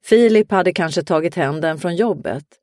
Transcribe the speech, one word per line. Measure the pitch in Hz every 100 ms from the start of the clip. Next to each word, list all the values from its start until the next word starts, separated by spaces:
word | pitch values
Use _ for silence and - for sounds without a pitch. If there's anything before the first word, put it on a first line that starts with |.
Filip | - 226 233 214 208
hade | 190 185
kanske | 175 165 151
tagit | 156 160 165
hem | 175 143 151
den | 165 156
från | 180 170
jobbet | 233 185 - 123 147 _